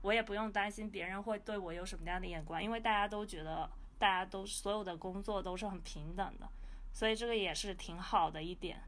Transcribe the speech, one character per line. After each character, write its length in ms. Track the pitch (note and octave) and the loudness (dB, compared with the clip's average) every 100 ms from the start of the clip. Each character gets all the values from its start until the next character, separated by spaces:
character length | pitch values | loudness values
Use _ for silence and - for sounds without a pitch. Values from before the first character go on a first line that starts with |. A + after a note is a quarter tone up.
我 100 | G3 | 4
也 80 | A3+ | 4
不 140 | A3 | 4
用 160 | G3+ A3 | 0 0
担 180 | G#3 G3+ | 2 0
心 220 | G#3 G#3+ | -2 -4
别 160 | F#3+ F3 | -4 -4
人 160 | G3 | -4
会 160 | G#3 G#3 | -2 -2
对 180 | - G#3 | -2 -2
我 160 | F3+ | -2
有 140 | E3+ F#3 | -4 -4
什 100 | F#3 | -4
么 120 | E3 | -2
样 120 | F3+ | -2
的 60 | F3+ | -2
眼 180 | E3+ | -4
光， 160 | D#3 E3 | -4 -2
因 120 | G3+ | 0
为 80 | A3+ | 2
大 100 | A3+ | 4
家 160 | G#3 G3+ | 4 4
都 180 | G#3 | 0
觉 200 | G#3 E3 | -4 -4
得， 260 | D#3 E3 D#3+ - - - | -4 -2 -4 -6 -12 4
大 120 | G3+ | 6
家 180 | F#3 F#3 | 6 2
都， 180 | F#3+ | -4
所 280 | G3+ - G3+ | -4 -2 0
有 100 | G#3+ | 0
的 140 | F#3+ E3 | 0 -4
工 260 | F#3 F#3 | -4 -4
作 180 | G3 G3+ | 0 0
都 160 | F#3 F#3 | 0 -2
是 120 | G#3+ | -4
很 120 | F#3+ | -4
平 340 | - D#3 D3+ E3+ | -6 -6 -4 -2
等 220 | F#3+ - | -2 -2
的， 80 | - - - - - | -10 -10 -10 -8 -8
所 160 | - A3 | 0 2
以 60 | |
这 100 | A3 | 2
个 120 | A#3 A3+ | 2 2
也 180 | F#3 | 2
是 180 | D3+ G#3 | 0 -2
挺 240 | F3+ - E3+ | -4 -6 -6
好 280 | F#3 G#3 D#3+ | 4 6 6
的 140 | D#3+ | 2
一 140 | E3 F3+ | -4 -4
点。 260 | F3 - | -6 -6